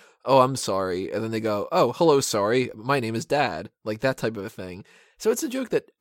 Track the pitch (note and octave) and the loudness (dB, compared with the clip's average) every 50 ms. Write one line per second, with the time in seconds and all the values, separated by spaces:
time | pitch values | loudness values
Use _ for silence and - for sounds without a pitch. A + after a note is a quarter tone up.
0 | - _ _ _ - A#2 C3+ C3 B2+ C3+ C#3 - - A2+ F#2+ F#2+ F#2+ F#2 F2+ F#2 | -20 _ _ _ 0 4 6 6 6 4 2 -4 -2 -2 0 0 0 0 -2 -2
1 | F#2+ - - G#2 A2+ A2+ A2+ A2 A2+ A2 G#2 G2+ - - - F#3 D3+ A#2+ A#2+ - | -4 -4 -4 -4 -4 -2 -4 -2 -2 0 0 -2 -2 0 2 2 2 2 2 4
2 | F3 D#3+ C#3+ C#3 - - - G#2 G2 G#2+ B2 C3 B2+ - - G#2+ A2 C3 C#3+ C3+ | 4 6 6 4 2 0 0 0 2 2 2 2 0 -2 -6 -10 -4 -2 -2 0
3 | A2+ A2+ A2+ A2+ A2+ - C#3+ D3 C3+ G#2 E2 D#2+ G2+ - _ _ - A2 G#2+ A2 | 0 -2 -4 -4 -2 0 0 0 0 0 -2 -6 -10 -12 _ _ -8 -8 -6 -2
4 | - C3 C3 - - A2+ A2+ G#2 F#2+ - - - F#2+ F2+ F2+ G2 - _ - - | 0 -2 -2 0 -4 -4 -4 -4 -10 -10 -10 -12 -12 -12 -12 -14 -16 _ -20 -20
5 | _ _ _ _ - A3 A3+ - D#4+ B3+ A#3+ C4+ B3+ - - C3+ - _ _ - | _ _ _ _ 0 0 0 0 -2 -4 -4 -4 -4 0 -2 -2 -2 _ _ -4